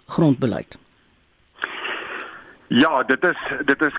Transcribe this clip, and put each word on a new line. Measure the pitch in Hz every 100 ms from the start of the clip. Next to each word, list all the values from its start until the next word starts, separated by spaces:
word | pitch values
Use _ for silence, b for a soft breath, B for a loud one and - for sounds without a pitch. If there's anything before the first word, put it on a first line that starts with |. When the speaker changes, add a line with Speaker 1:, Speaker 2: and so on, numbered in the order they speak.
| -
Speaker 1:
grondbeleid. | - 160 127 131 92 - - _ _ _ _ _ _ _ - - - - B B B B B B - -
Speaker 2:
Ja, | 117 160 143
dit | 123 131
is, | 180 165 - 127
dit | 139 139
is | 151